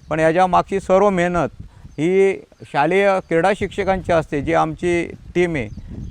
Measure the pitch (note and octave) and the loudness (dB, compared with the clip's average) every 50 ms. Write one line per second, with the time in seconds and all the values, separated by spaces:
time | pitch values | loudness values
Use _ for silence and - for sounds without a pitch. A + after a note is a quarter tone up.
0 | - - D3+ D#3+ D#3+ D#3+ D#3+ F3 F#3 F#3 F3 E3+ E3+ - G3 F#3+ - - F#3+ F#3+ | -8 -6 -2 0 2 2 4 2 2 4 2 2 0 0 -4 -4 0 2 4 4
1 | G3+ G#3 G3 F3+ F3 F3+ F3 F3 D3+ A#2+ - - - - - - - - - - | 4 4 2 2 0 0 0 0 -2 -2 -4 -10 -18 -20 -20 -20 -20 -16 -8 -4
2 | D3 E3+ F#3 F#3+ F#3+ G3 F#3+ - - _ - _ A2+ - - D3 C#3 D#3+ F3+ F#3+ | -2 0 2 4 2 2 0 -2 -10 _ -20 _ -18 -6 -2 0 0 2 2 2
3 | G3+ G3+ F#3+ F#3+ - - E3 E3 E3 F#3+ G#3 - G#3+ F#3 - - G3 F#3 F#3+ F#3 | 2 2 2 0 -2 0 0 2 2 2 0 0 -4 -6 -6 -4 -2 -2 -2 -2
4 | D#3+ - F3 E3 D3+ - - D3 C3+ D3 E3 D#3+ D#3+ D#3+ D#3 - - F3 F3 E3+ | -2 0 0 0 0 -2 -4 -4 -2 0 0 0 0 0 -4 -4 -4 -2 -2 -2
5 | E3 - - - - - - F3 F3+ F3 E3 D3 A2+ G#2 - - - - - - | -4 -6 -10 -16 -18 -6 -2 0 0 0 -2 -4 -6 -8 -10 -14 -14 -14 -14 -14
6 | - - | -12 -12